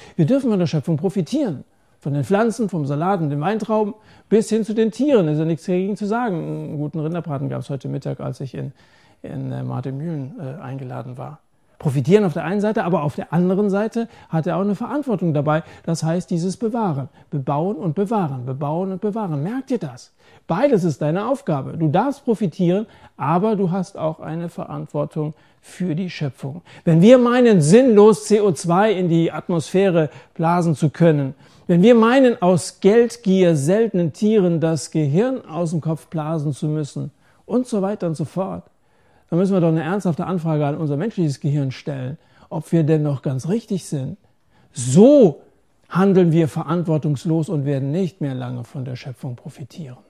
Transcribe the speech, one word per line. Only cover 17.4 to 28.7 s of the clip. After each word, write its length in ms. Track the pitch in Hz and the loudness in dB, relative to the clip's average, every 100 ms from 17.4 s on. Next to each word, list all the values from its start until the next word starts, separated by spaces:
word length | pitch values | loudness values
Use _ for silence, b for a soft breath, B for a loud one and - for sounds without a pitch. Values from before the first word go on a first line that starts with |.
| 131 143 180 254 | -4 -2 -2 -4
und 180 | 165 | -4
bewahren, 520 | 151 202 220 160 135 127 | -4 -2 -2 -2 -6 -8
bebauen 460 | 135 143 160 190 | -8 -6 -4 -6
und 100 | 185 | -6
bewahren. 420 | 214 214 196 147 | -6 -4 -4 -4
Merkt 280 | 160 262 - | -4 -6 -6
ihr 60 | 240 | -6
das? 340 | 156 123 - _ b b - | -6 -14 -20 _ b b -6
Beides 380 | - 285 220 | 0 2 2
ist 180 | 175 135 | 0 -2
deine 260 | 151 170 220 | -2 -2 -2
Aufgabe. 500 | 277 - 147 131 160 | -4 -2 -4 -4 -2
Du 100 | 156 | 0
darfst 380 | 170 262 - - | 2 0 -2 -2
profitieren, 600 | 214 196 - 175 190 220 B B - | -2 -2 0 0 0 -2 B B -8
aber 400 | 135 175 220 196 | -2 0 2 0
du 160 | 185 | 0
hast 260 | 190 175 - | -2 -6 -6
auch 220 | 156 156 | -6 -6
eine 300 | 160 160 170 | -8 -8 -8
Verantwortung 840 | - - 147 151 147 151 160 151 - b b | -10 -12 -10 -8 -6 -4 -4 -6 -8 b b
für 320 | - - 180 | -16 -6 -4
die 160 | 156 185 | -4 -4
Schöpfung. 500 | - 147 - 139 165 - B | -6 -8 -6 -12 -12 -16 B
Wenn 180 | - 160 | 2 6
wir 160 | 202 254 | 8 8
meinen, 440 | 240 247 240 196 | 6 4 6 6
sinnlos 640 | 147 214 262 208 214 208 - | 8 6 8 8 8 6 2
C 140 | 214 | 2
O 100 | 202 | 2
zwei 420 | 160 170 | 0 0